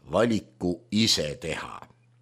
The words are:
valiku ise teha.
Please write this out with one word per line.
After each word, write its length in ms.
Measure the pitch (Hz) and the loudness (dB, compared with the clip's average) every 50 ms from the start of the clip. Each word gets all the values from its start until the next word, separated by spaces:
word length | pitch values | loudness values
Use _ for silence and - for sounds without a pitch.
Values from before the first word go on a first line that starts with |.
| - 64 | -10 -2
valiku 760 | 78 101 117 120 107 95 - - _ - 90 87 87 - - _ | 2 2 4 4 2 -2 -4 -8 _ -4 -2 -2 -2 -4 -6 _
ise 440 | 101 107 113 104 - 90 78 73 69 | 2 2 4 4 2 0 0 -4 -6
teha. 440 | - - 80 71 - - 60 52 - - - _ _ _ _ _ _ | -6 -6 -6 -6 -6 -8 -10 -14 -16 -16 -20 _ _ _ _ _ _